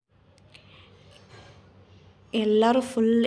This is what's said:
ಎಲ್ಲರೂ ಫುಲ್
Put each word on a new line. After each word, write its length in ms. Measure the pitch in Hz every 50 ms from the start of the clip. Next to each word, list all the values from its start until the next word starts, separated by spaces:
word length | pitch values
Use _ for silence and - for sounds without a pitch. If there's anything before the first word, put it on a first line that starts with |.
| _ _ _ _ _ _ _ _ - _ - - - - - - - - - - - - - - - - - - - - - - - - - - - - - - - - - _ _ _ -
ಎಲ್ಲರೂ 480 | 233 214 214 214 214 220 233 247 262
ಫುಲ್ 440 | 247 - - 233 226 226 233 233 233